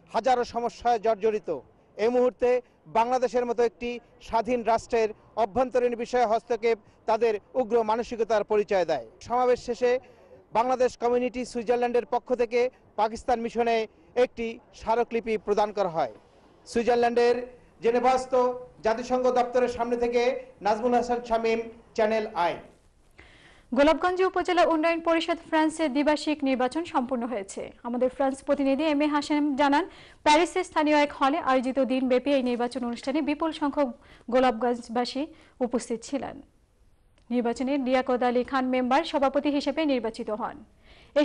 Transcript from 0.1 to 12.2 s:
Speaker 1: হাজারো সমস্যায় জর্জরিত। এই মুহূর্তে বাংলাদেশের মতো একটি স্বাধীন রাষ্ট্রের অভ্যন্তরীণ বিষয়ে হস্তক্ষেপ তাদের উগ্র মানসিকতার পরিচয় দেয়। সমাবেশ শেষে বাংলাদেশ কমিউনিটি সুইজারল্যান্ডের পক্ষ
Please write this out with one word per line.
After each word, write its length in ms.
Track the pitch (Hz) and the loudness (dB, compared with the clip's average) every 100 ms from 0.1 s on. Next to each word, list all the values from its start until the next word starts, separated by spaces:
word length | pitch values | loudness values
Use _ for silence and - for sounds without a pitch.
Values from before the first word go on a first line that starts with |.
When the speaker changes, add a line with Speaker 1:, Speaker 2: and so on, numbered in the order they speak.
Speaker 1:
হাজারো 300 | 226 254 247 240 | -2 2 2 0
সমস্যায় 460 | 233 240 - 240 233 214 | -4 -4 -2 0 0 0
জর্জরিত। 440 | 208 220 208 - 143 - _ _ - | 0 0 -2 -4 -8 -8 _ _ -2
এই 80 | 220 247 | 0 2
মুহূর্তে 340 | 247 - 247 247 - _ 156 220 | 2 2 0 0 -2 _ -4 0
বাংলাদেশের 480 | 233 254 240 240 240 | 2 2 0 0 -2
মতো 120 | 226 233 | 0 0
একটি 200 | - 240 240 - _ - | 0 -8 -8 -12 _ -4
স্বাধীন 320 | 226 214 247 220 | -4 0 -2 0
রাষ্ট্রের 380 | 226 - 233 214 - - - | -2 0 -2 -2 -4 -12 -4
অভ্যন্তরীণ 500 | 220 196 254 247 247 233 | -2 0 0 0 0 -2
বিষয়ে 260 | 240 247 220 | -2 0 2
হস্তক্ষেপ 460 | 226 - 226 226 220 - _ - | 0 -2 -2 0 -2 -4 _ -2
তাদের 240 | 220 233 208 _ 262 | 0 2 0 _ -4
উগ্র 140 | 220 233 214 | 0 2 2
মানসিকতার 540 | 226 220 214 226 214 202 | -2 -2 -4 0 0 2
পরিচয় 340 | 214 208 196 165 | 0 2 2 2
দেয়। 160 | 143 113 - - | -2 -4 -16 -4
সমাবেশ 320 | 240 247 240 - | 0 2 2 -2
শেষে 240 | 233 247 254 - - - - _ 214 | -2 0 0 -4 -20 -20 -20 _ 0
বাংলাদেশ 340 | 254 247 254 - | 2 2 0 0
কমিউনিটি 400 | 233 247 247 247 240 | 0 0 0 -4 -8
সুইজারল্যান্ডের 540 | 240 208 240 240 240 208 | -6 0 0 2 0 -2
পক্ষ 160 | 240 | -4